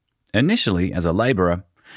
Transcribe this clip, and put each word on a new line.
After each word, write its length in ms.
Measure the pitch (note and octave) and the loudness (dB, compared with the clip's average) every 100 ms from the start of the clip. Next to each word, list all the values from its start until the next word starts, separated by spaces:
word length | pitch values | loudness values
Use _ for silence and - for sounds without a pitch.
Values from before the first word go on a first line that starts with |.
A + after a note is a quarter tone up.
| _ _ _ | _ _ _
initially 580 | G#2 D3+ A#3 - F2+ F#2 | 0 2 0 0 0 0
as 140 | F2 E2 | -2 -2
a 60 | |
labourer 520 | F2+ A#2+ G2+ F2+ F2 - _ - | 0 0 2 0 -2 -6 _ -20